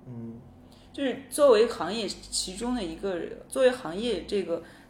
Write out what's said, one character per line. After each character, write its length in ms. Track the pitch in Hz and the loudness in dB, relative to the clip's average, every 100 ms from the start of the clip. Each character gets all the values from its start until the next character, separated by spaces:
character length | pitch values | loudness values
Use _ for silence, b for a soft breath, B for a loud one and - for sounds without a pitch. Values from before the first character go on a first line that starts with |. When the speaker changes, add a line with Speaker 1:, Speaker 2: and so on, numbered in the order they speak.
| 131 | -16
Speaker 1:
嗯。 340 | 120 117 117 - - B B B | -12 -12 -14 -18 -20 B B B
Speaker 2:
就 140 | - | -4
是 120 | 277 - - | -4 -4 -6
作 220 | - 285 | 4 8
为 140 | 208 240 | 8 6
行 240 | - 165 | 0 -4
业 160 | 220 196 | -4 -6
其 480 | - - - - 185 | -8 -6 -6 -6 -6
中 180 | 240 | -4
的 80 | 247 | -4
一 140 | 180 160 | -4 -6
个， 240 | 202 175 - - - | -4 -4 -6 -10 -6
作 140 | 269 | 4
为 80 | 254 | 4
行 240 | 247 - | 4 -2
业 300 | 180 240 185 | -4 -2 -2
这 180 | - 202 | -2 -4
个 200 | 165 165 B B B | -2 -4 B B B